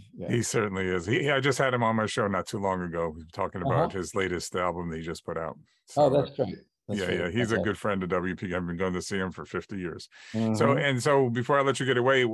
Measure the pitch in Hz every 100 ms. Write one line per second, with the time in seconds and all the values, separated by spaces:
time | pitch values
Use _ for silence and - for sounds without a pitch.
0 | - - 90 117 107 123 107 95 95 90
1 | 85 143 143 135 135 131 135 123 117 113
2 | 107 - 104 95 85 107 98 92 87 85
3 | 85 78 82 - 92 98 87 90 - 98
4 | 85 101 95 87 - 92 90 87 85 80
5 | 82 80 - 80 80 - - _ - -
6 | 147 139 139 - 113 - - _ - 104
7 | 90 90 87 107 113 110 90 98 110 98
8 | 90 92 90 87 95 90 87 85 92 90
9 | - 101 92 82 78 92 - 101 87 87
10 | - - - 110 113 110 143 139 143 127
11 | 147 139 131 120 120 143 135 127 131 123
12 | 123 135 123